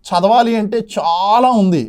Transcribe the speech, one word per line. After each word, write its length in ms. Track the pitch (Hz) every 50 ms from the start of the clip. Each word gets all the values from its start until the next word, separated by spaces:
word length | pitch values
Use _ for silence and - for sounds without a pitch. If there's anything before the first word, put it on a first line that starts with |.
| _ -
చదవాలి 440 | 185 175 175 202 226 240 240 233 233 220
అంటే 180 | 208 202 233 233 220 - -
చాలా 540 | - 156 170 170 175 190 202 214 240 254 254 247 220
ఉంది 220 | 196 185 175 147 113